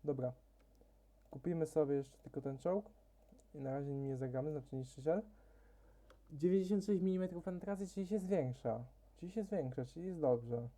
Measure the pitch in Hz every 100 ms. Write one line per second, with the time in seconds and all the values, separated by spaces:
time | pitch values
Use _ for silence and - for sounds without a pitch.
0 | 147 135 127 - - _ - - - -
1 | - - - 139 175 165 156 156 143 143
2 | 135 - - 139 135 135 175 196 208 -
3 | - _ - - - 151 135 135 143 139
4 | 139 131 131 127 147 151 127 131 123 -
5 | 139 185 214 - - - - - - -
6 | - - - 151 175 190 185 202 202 190
7 | 190 185 185 175 180 180 202 196 190 -
8 | 185 214 185 190 127 123 123 110 123 -
9 | - - 175 226 202 196 131 127 127 165
10 | 180 175 143 120 117 117 120